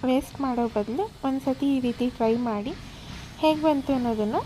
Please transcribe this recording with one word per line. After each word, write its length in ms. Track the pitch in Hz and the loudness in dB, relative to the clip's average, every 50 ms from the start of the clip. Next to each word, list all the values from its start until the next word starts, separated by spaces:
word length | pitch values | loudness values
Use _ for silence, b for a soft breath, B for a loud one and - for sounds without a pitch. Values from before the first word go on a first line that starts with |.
| - 254 | 2 2
ವೇಸ್ಟ್ 280 | 254 269 294 - - - 277 | 2 2 0 -2 -6 -4 -2
ಮಾಡೋ 200 | 262 247 240 240 226 - | -2 0 0 0 0 0
ಬದಲು 280 | 214 208 214 220 294 403 440 - - - 269 | -2 -2 0 -2 -2 -2 -4 -4 -4 -2 -2
ಒಂದು 120 | 262 269 262 | -2 0 0
ಸತಿ 200 | 277 262 262 277 277 277 | 0 0 2 2 2 2
ಈ 40 | 262 247 | 2 2
ರೀತಿ 200 | 240 233 - 240 254 - - | 0 0 0 -2 -2 0 2
ಟ್ರೈ 140 | 240 220 226 240 247 | 2 2 2 2 0
ಮಾಡಿ, 260 | 240 220 208 202 262 359 - B B B B B B B B B B B - | -2 -2 -2 -4 -6 -8 -8 B B B B B B B B B B B 2
ಹೇಗೆ 180 | - 311 311 302 302 | 4 4 4 4 4
ಬಂತು 260 | 320 302 277 262 - 277 | 4 2 2 2 0 0
ಅನ್ನೋದನ್ನು 440 | 254 247 240 226 214 214 208 247 359 508 | 2 2 0 0 0 0 0 0 -2 -2